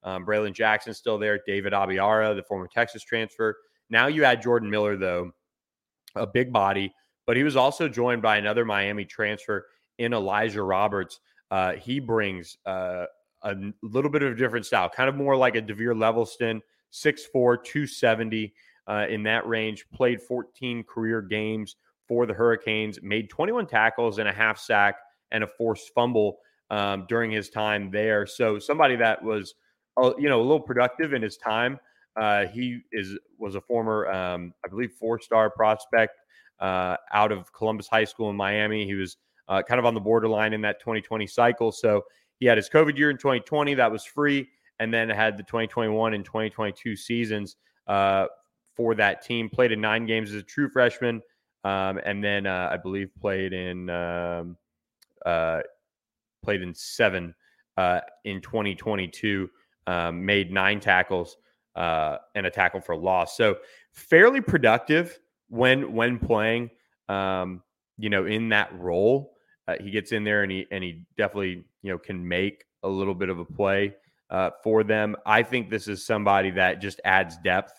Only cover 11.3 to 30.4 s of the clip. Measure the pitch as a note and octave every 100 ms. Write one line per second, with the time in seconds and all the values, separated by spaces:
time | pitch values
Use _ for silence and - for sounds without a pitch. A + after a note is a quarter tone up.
11.3 | _ _ F#2+ F#2 F2+ - C3+ B2 A2+ G2+
12.3 | F#2+ E2 - - F#2 F#2 F2+ F2 _ _
13.3 | _ G#2 G2 G2+ G#2+ A2+ A2+ D3 C#3+ C#3
14.3 | A#2 B2+ A#2 - A2+ F2+ - C3 C#3+ C#3
15.3 | C3+ B2+ A2+ G#2+ G#2 A#2 A2+ A2 A2+ A2
16.3 | - A#2 A2 - _ _ - D3+ D3+ -
17.3 | C3+ B2 A#2+ - D3 C#3+ - A#2+ A2 A2+
18.3 | A2 G#2+ _ _ _ - G#2 G#2 A2 G#2+
19.3 | A2+ - A2+ A2 G#2 - A#2+ B2+ A#2+ -
20.3 | B2 - _ B2+ A#2+ A2 - A2 A2+ G2
21.3 | G#2 G#2+ A2 G#2 - _ _ _ A#2+ A#2+
22.3 | G2+ A#2 A2+ - A2 G#2+ G#2 G2 G#2+ A2
23.3 | - F3 A#3+ G3 A2+ A2 - A#2 G2+ G#2+
24.3 | G2 A2 G#2+ - A2 G2+ G2 - _ _
25.3 | A2 G#2 - A#2 G#2+ - - A#2+ A#2+ G#2
26.3 | F#2+ _ _ _ G#2+ G2+ G2 F2+ A#2 A2+
27.3 | A2 G2 A2 G#2+ G#2 G2 G2+ A2 G#2+ G2+
28.3 | - A#2 G#2+ - D3+ D3 B2 A#2 A2 A2
29.3 | G#2+ F#2+ - _ _ _ - B2+ B2+ C#3+
30.3 | B2+